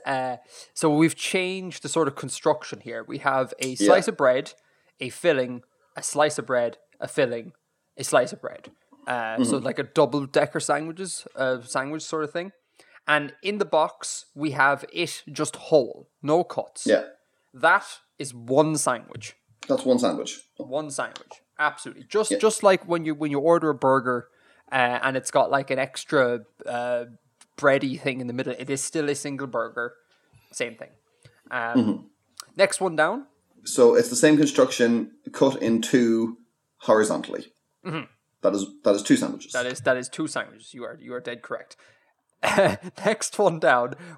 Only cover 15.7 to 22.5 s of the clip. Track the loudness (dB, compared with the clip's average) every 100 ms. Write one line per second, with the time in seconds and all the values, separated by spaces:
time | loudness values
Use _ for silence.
15.7 | 2 2 -6 -20 _ 0 0 0 -6 -10
16.7 | -6 0 2 0 -14 _ _ _ 0 2
17.7 | 2 0 -18 _ -14 -14 -10 0 2 2
18.7 | 2 -2 -4 -6 -18 -18 -20 _ _ -4
19.7 | 0 2 2 2 -2 -6 -12 _ -18 -8
20.7 | -8 -6 -6 -8 -10 -20 -20 _ -4 -4
21.7 | -4 -14 -18 -4 -2 0 2 0